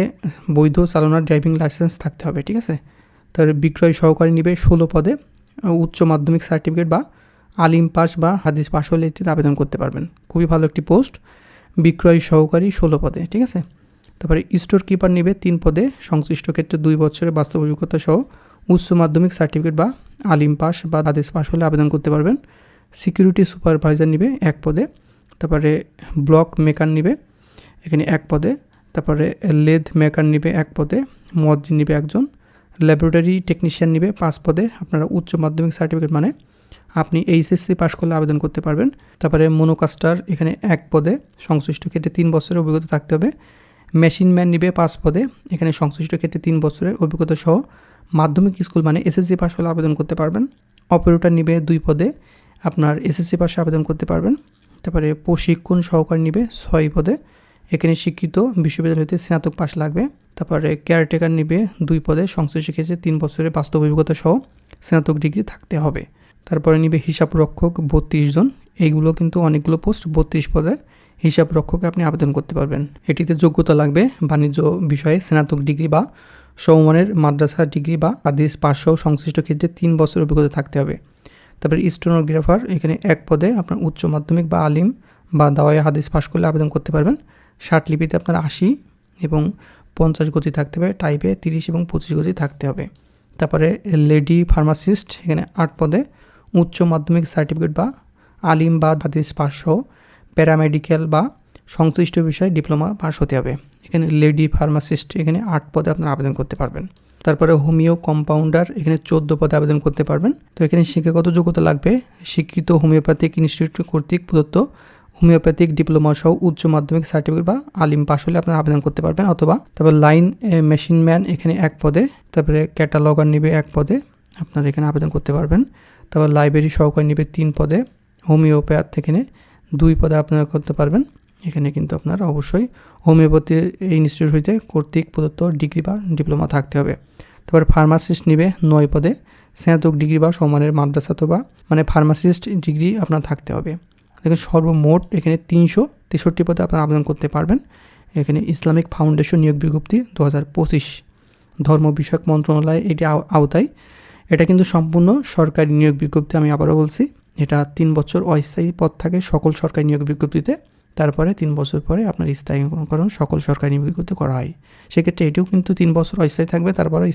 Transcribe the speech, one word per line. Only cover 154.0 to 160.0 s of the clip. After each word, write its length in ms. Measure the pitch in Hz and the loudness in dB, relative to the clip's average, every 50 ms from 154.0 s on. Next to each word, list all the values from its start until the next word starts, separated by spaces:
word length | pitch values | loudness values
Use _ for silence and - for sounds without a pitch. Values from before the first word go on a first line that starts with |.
| - - - - - - 170 | -20 -20 -20 -20 -4 0 0
এটা 100 | 151 170 175 | 2 4 4
কিন্তু 140 | 185 185 185 185 - | 4 4 2 2 0
সম্পূর্ণ 340 | 165 160 160 160 170 175 185 240 285 - - - | 0 0 0 2 2 4 4 2 2 -2 -2 -2
সরকারি 360 | 170 160 151 151 - 156 147 151 151 | 0 0 0 0 0 0 2 2 2
নিয়োগ 160 | 151 151 143 139 | 2 2 2 0
বিজ্ঞপ্তি, 320 | 156 143 - 156 151 - - 156 | -4 -2 -2 -2 -2 -2 0 0
আমি 80 | 151 151 147 | 0 0 0
আবারও 200 | 147 156 156 156 156 | 0 0 2 2 2
বলছি। 220 | 156 151 - - 262 294 - _ _ _ _ - 147 | 0 0 -2 -2 -4 -4 -6 _ _ _ _ -4 -2
এটা 140 | - 147 147 143 143 - | 0 0 0 -2 -2 -2
তিন 100 | - 160 156 156 | -2 0 0 2
বছর 220 | 156 143 - - 175 175 175 | 0 -2 -2 -4 -2 0 0
অস্থায়ী 360 | 165 151 147 - - 180 170 170 170 - | 0 0 -2 -2 -4 -4 -4 -4 -2 -2
পদ 120 | 170 156 - - | -2 -2 -2 -4
থাকে 160 | - 170 180 185 - - | -4 -2 -2 -2 -2 -2
সকল 200 | - 147 - 156 156 - | -2 0 0 0 -2 -2
সরকারি 240 | - 156 - 156 147 151 | -4 -4 -2 -2 0 0
নিয়োগ 140 | 147 143 | 0 -2